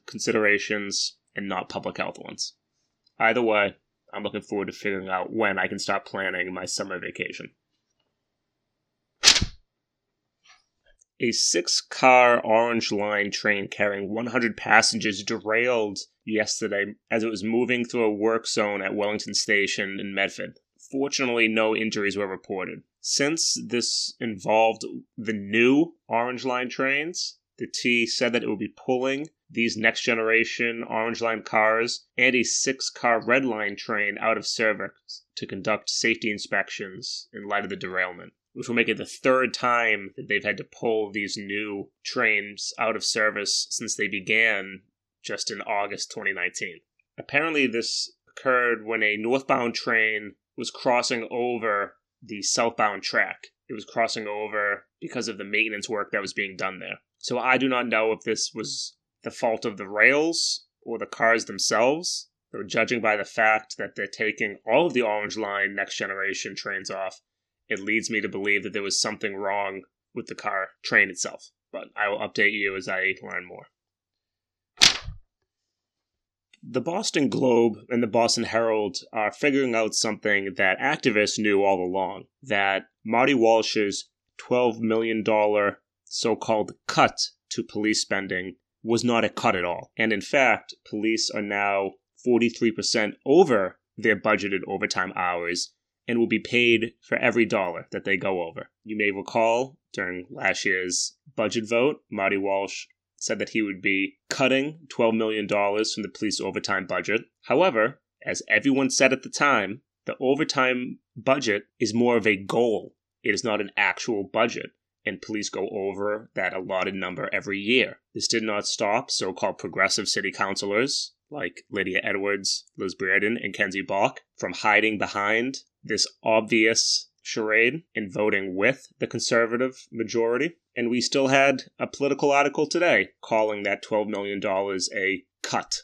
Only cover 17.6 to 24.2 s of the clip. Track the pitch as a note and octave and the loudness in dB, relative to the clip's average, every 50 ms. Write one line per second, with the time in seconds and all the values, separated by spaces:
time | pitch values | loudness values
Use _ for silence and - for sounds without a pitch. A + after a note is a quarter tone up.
17.6 | B2 A2 B2 B2 A#2+ A#2 - B2 A2+ G#2+ G#2+ G2+ G#2 A2+ A2+ A2+ - - - A#2 | 2 2 0 -2 -2 -2 -2 0 0 2 2 2 2 2 2 0 -2 -2 -2 0
18.6 | G#2+ G#2 G2+ G2 G2 G2 G#2 G#2 G2+ G#2 G#2+ G#2 - G#2+ G2+ - - - G#2+ G2+ | 0 0 -2 -2 -4 -4 -2 -2 0 0 -2 -4 -4 -4 -4 -2 0 2 2 2
19.6 | G2+ F#2+ - - G#2 G2 G2 G2 G2 G2+ G2 G2 G2 F#2+ - - F#2+ F2+ - _ | 2 0 0 -2 -4 -4 -6 -8 -8 -6 -2 -2 -2 -2 -2 -6 -12 -12 -12 _
20.6 | _ _ _ _ - - - C3+ C3+ C#3+ - - C3+ B2 A#2+ A#2 A2+ A2 A2 A2+ | _ _ _ _ -16 -8 -4 -4 -2 -2 -2 -2 -2 0 2 2 2 2 4 2
21.6 | A2 A2 A2 G#2 A2 A2 G#2 G#2+ G2+ G2+ F#2+ G2 G2+ F#2+ F#2+ F2+ - - G#2 F#2+ | 2 2 2 0 -2 -2 -2 -2 -2 -2 -2 -2 -4 -4 -6 -8 -8 -8 -6 -6
22.6 | F2+ F2+ F2+ - - _ _ _ - - - - C#3+ C#3+ E3 D#3+ - - - B2+ | -6 -6 -8 -12 -16 _ _ _ -6 -4 -2 0 0 0 0 0 0 -2 -2 -4
23.6 | A#2+ A2 B2 A#2+ A#2 - - - - - - - | -4 -2 -2 0 0 0 -2 -2 -4 -4 -6 -6